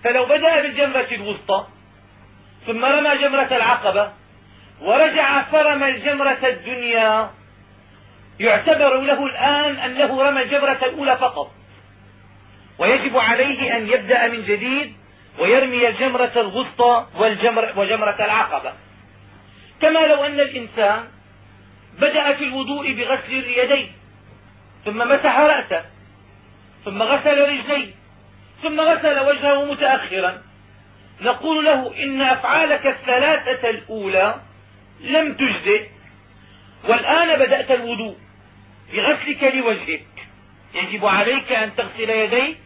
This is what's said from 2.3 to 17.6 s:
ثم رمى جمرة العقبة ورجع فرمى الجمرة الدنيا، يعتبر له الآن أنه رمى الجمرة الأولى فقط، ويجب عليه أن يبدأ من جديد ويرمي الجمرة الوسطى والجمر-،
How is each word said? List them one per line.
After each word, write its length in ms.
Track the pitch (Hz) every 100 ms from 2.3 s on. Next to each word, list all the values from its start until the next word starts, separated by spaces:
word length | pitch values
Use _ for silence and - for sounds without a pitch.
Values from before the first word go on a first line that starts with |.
| - - - -
ثم 180 | 226
رمى 340 | 262 294 294 277
جمرة 380 | 277 277 262 254
العقبة 560 | 226 247 208 190 208 - - - - - - -
ورجع 600 | 156 247 311 311 277 277
فرمى 460 | 269 311 302 285 277
الجمرة 500 | 254 277 277 277 254
الدنيا، 880 | 262 254 - 247 240 233 220 214 220 - - - - - - - - - - -
يعتبر 600 | 214 208 320 311 285 262
له 260 | 277 277 277
الآن 500 | - 269 294 294 269
أنه 460 | 254 254 285 262
رمى 200 | 277 277
الجمرة 360 | 247 285 285 262
الأولى 340 | 262 311 277 254
فقط، 340 | 240 - 139 - - - - - - - - - - - - -
ويجب 380 | 175 269 269 247
عليه 600 | 226 240 269 254 254 233
أن 120 | 214
يبدأ 400 | 254 196 247 233
من 160 | 233
جديد 520 | 196 208 240 269 294 - - - - -
ويرمي 500 | 175 247 262 247 233
الجمرة 440 | 202 262 247 247 247
الوسطى 680 | 208 202 262 - 240 240 226
والجمر-، 640 | - 220 202 226 226